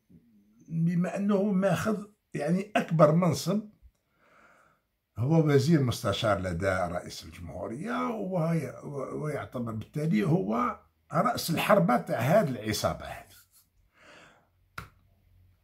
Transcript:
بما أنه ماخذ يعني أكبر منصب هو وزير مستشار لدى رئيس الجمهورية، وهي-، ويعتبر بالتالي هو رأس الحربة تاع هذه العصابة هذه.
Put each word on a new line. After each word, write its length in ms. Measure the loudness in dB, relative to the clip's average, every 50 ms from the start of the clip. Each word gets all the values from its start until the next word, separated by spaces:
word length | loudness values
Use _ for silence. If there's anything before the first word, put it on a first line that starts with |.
| _ _ -20 -20 _ _ _ _ _ _ _ _ -14 -8
بما 480 | -2 0 0 2 2 0 0 -2 -2
أنه 260 | -2 0 2 2 2
ماخذ 640 | 2 2 2 2 2 2 2 2 0 -2 -2 -2 -6 -10 _ _ _ _ -6
يعني 380 | -4 0 0 0 0 0 0 -2
أكبر 360 | -2 0 2 4 6 6 6
منصب 480 | 6 4 4 2 2 0 0 -2 -2 -2 -4 -8 -14 _ -20 -20 _ _ _ _ _ _ _ _ _ _ -20 _ _ _ _ _ _ _ _ _ _ _ _ _ _ -2
هو 280 | 0 2 4 4 6
وزير 360 | 6 4 4 6 6 4 4
مستشار 580 | 4 2 -2 -2 -2 -4 -2 0 0 0 0 0
لدى 280 | -2 -4 -4 -2 0 0
رئيس 560 | 0 0 -2 -2 -4 -6 -8 -10 -12 -16 -16
الجمهورية، 840 | -16 -16 -16 -14 -14 -12 -10 -10 -10 -8 -8 -8 -6 -6 -4 -4 -4
وهي-، 760 | -4 -6 -6 -4 -2 -2 0 0 0 0 -2 -4 -8 -12 -14 -10 -8 -8 -8 -8 -8
ويعتبر 580 | -6 -6 -6 -6 -6 -8 -8 -8 -8 -6 -6
بالتالي 540 | -6 -8 -10 -8 -6 -4 0 0 2 2 2
هو 540 | 2 2 2 2 0 -2 -2 -2 -2 -4 -8 _ _ _ _ _ -4
رأس 380 | -2 0 0 0 -2 -2 -4 -4
الحربة 460 | -2 0 2 4 4 4 4 4 2
تاع 220 | 0 0 -2 -4 -2
هذه 300 | 2 2 4 4 2 2
العصابة 560 | -2 -4 -4 -4 -2 0 0 -2 -2 -4 -8
هذه. 220 | -12 -14 -14 -16 -20 -20 -20 -20 _ _ _ _ _ _ _ _ _ _ _ -20 -20 -20 -20 -20 -20 -20 _ _ _ _ _ _ _ _ -18 -18 -18 _ _ _ _ _ _ _ _ _ _ _ _ _ _